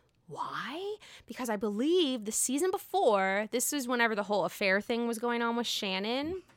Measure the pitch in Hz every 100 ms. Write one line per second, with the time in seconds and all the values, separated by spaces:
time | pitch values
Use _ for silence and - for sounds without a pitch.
0 | _ _ - 143 - - 202 311 403 427
1 | - - - - 247 214 214 208 285 359
2 | 302 254 208 - - 277 370 381 - 370
3 | 320 202 190 196 214 247 - 294 247 247
4 | 233 214 196 208 170 - 202 190 - 233
5 | 233 226 240 233 233 233 233 - 202 190
6 | 208 254 302 370 -